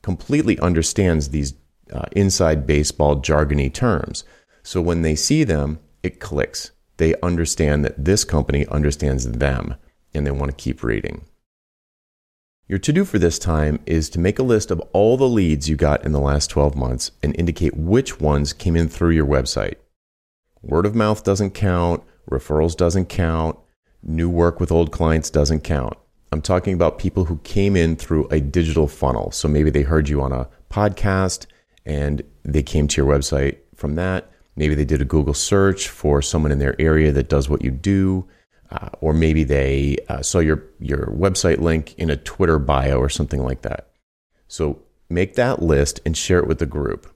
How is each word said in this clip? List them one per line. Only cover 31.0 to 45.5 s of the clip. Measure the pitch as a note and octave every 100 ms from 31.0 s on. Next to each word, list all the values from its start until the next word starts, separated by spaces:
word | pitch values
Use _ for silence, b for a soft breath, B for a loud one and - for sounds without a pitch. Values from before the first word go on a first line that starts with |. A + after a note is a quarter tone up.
| G2+ F#2+ F#2 - - b b b -
and | D2 C#2+ D2 - _
they | - D2+
came | C2+ D#2 D2
to | -
your | C#2
website | C#2+ - C#2 C#2 - _ -
from | D2 D#2
that. | F#2 F#2 - b b -
Maybe | D2+
they | D2 C#2+
did | D2+
a | C#2+
Google | D#2 D2 D2
search | - G2+ G2 F#2+ -
for | - D2+ C#2+
someone | C#2+ D#2+ D2+
in | C#2+
their | C#2 -
area | D#2 D#2 D#2
that | C#2 C2+
does | C#2+ C#2
what | D2
you | B1+
do. | C2 G2 G2 F#2+ F#2 F#2 b b b _
Uh, | - - -
or | D#2
maybe | D#2 D#2+ D#2
they, | D2+ C#2+ C2+ C2+ C#2+ C#2 -
uh, | C2+
saw | C2+ F#2
your, | D#2+ D#2 - _
your | - C#2+ - A1
website | F#2+ F#2 F2+ D2+
link | E2 D#2+ D2+ -
in | E2
a | C#2
Twitter | - - F2+ D#2
bio | C#2+ C#2 C2+ C2+
or | C#2
something | - C#2+ C#2
like | C2 C2
that. | - - _ _ _ _ _ _ _
So | - D#2 - _ _ _
make | E2+ G2 -
that | B2